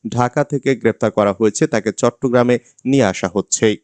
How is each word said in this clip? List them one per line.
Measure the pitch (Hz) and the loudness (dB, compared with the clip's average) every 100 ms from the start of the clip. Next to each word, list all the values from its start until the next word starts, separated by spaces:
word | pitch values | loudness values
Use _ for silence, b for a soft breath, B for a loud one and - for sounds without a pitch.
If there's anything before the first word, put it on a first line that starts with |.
| 110 | -6
ঢাকা | 120 123 151 | -2 -2 -2
থেকে | 147 143 135 | -4 -2 -2
গ্রেফতার | 117 113 - 110 | 0 -2 -2 -2
করা | 104 101 | 0 0
হয়েছে, | 95 110 - 156 | 2 0 0 -2
তাকে | 113 104 - | -2 -4 -2
চট্টগ্রামে | 120 _ 135 123 123 120 b b | -4 _ -2 0 2 0 b b
নিয়ে | 123 139 | -2 2
আসা | 104 92 95 | 2 0 -4
হচ্ছে। | 98 - - 113 104 | -4 -4 0 0 0